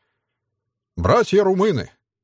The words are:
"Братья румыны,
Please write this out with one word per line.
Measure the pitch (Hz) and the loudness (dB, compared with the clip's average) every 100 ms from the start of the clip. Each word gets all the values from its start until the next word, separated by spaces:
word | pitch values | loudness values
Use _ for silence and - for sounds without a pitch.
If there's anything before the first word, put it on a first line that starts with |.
| _ _ _ _ _ _ _ _ _ - | _ _ _ _ _ _ _ _ _ -4
"Братья | 87 214 151 190 | 0 0 2 0
румыны, | 196 185 214 139 - _ _ _ | 2 0 0 -2 -8 _ _ _